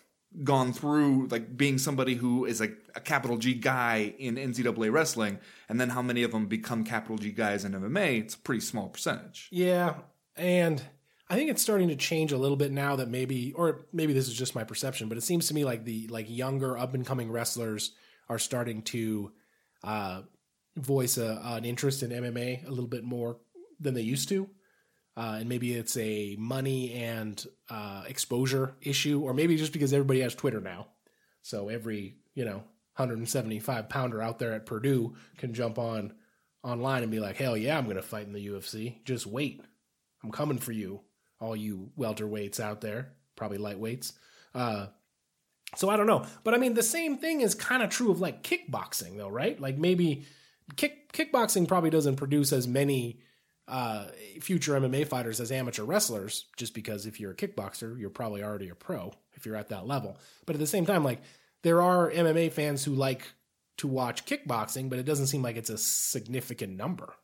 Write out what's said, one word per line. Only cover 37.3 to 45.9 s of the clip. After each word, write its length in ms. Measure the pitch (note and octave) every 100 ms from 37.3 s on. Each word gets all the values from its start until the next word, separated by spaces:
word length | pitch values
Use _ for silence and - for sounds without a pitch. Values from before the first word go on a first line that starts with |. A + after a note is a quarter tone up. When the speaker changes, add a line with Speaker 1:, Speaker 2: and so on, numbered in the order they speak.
| -
Speaker 2:
"Hell 200 | C3 A2
yeah, 200 | B2 D#3
I'm 120 | A2+
gonna 140 | F#2+
fight 240 | - G#2+ G#2
in 60 |
the 80 | G2+
U 140 | G2+ G2
F 100 | -
C. 360 | A2 A#2 -
Just 220 | - A#2+ G2+
wait. 360 | A#2+ C#3 - - _ _ _ _ _
I'm 80 | A2
coming 280 | - D3+ B2
for 140 | -
you, 280 | A2 F#2+ D#2+ - _ _ -
all 160 | A2+ A2
you 340 | G#2+ F#2+ G#2+ D3+
welterweights 640 | A2+ G#2+ G#2+ G#2+ G2+ -
out 200 | G#2+ G#2
there." 320 | G#2+ A2+ C3+ - _ -
Probably 220 | G#2+ G2+
lightweights. 540 | G#2 G2 A2+ C3 - - _ - _
Uh, 320 | B2+ B2 G#2 G2 - _ _ _ _ _ _ -
so 160 | - F#3+